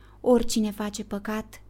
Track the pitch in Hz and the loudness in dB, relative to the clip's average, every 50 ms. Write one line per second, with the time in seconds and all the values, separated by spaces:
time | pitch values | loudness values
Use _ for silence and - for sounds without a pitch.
0 | - - - - - 254 247 233 233 - - 226 214 214 202 - 214 208 202 - | -20 -20 -16 -2 4 4 4 6 4 2 2 0 0 0 -2 -4 -6 -6 -6 -8
1 | 208 - 208 202 202 214 214 220 220 - - - - | -8 -8 -8 -8 -6 -6 -6 -6 -8 -10 -14 -20 -20